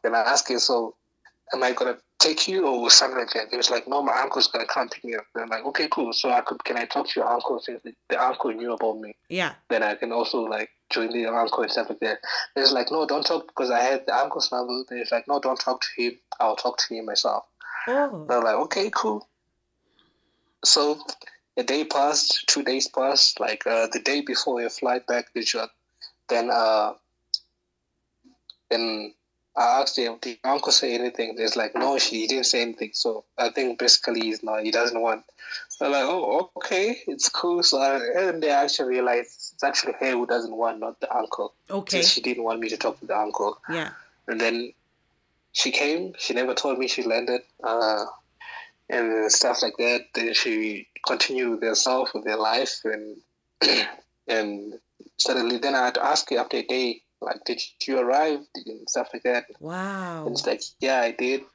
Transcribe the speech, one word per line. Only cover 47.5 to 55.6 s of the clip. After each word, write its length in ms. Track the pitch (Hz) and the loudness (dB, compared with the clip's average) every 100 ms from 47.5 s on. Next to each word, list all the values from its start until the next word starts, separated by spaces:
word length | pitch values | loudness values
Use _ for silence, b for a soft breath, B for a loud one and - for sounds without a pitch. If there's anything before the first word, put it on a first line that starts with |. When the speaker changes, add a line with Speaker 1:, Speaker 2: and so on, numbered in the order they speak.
| _ | _
Speaker 1:
uh, 420 | 113 113 110 107 214 - _ _ B B B _ - | -2 0 2 0 -4 -10 _ _ B B B _ -4
and 420 | 127 113 110 107 | 0 2 2 4
stuff 300 | - 127 117 | 4 4 2
like 140 | 117 - | -2 0
that. 300 | 120 120 - | 0 0 -2
Then 180 | - 117 | -4 0
she 540 | 113 127 110 107 101 - - - | 0 0 0 -2 -6 -12 -8 -4
continued 440 | 123 - 131 120 | 0 0 0 0
with 120 | 110 | 0
herself, 500 | 113 113 131 127 123 | 0 2 2 2 0
with 120 | 110 | -4
their 120 | 110 110 | -2 0
life, 440 | 110 120 135 - | 2 2 0 -4
and, 320 | 110 107 107 120 _ _ _ _ | -4 -6 -8 -16 _ _ _ _
<clears throat> 260 | - - - - _ _ - | 2 2 0 -8 _ _ -2
and 520 | 113 104 101 104 - _ _ - - | 0 0 -6 -10 -14 _ _ -20 -2
suddenly 400 | - 127 117 | 0 2 0
then 160 | 123 | 0